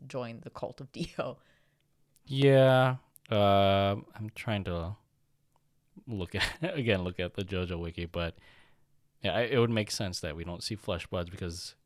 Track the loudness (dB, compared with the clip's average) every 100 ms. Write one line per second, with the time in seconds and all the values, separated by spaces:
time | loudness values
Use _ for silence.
0 | -10 -8 -8 -10 -14 -10 -10 -10 -16 -8
1 | -8 -6 -8 -8 _ _ _ _ _ _
2 | _ _ -8 4 6 8 8 6 4 0
3 | _ _ -2 4 6 6 6 6 4 0
4 | -6 -12 -12 -10 -4 -4 -2 -4 -6 -10
5 | _ _ _ _ _ _ _ _ _ -20
6 | -10 -6 -6 -4 -4 -4 -6 -2 0 0
7 | 0 -4 -6 -6 -6 -4 -4 -4 -6 -8
8 | -8 -4 -6 -8 -20 _ _ _ _ _
9 | _ _ -2 0 0 2 2 2 -2 -4
10 | -6 -6 -8 -8 -8 -8 -8 -8 -6 -6
11 | -4 -6 -6 -6 -8 -8 -14 -16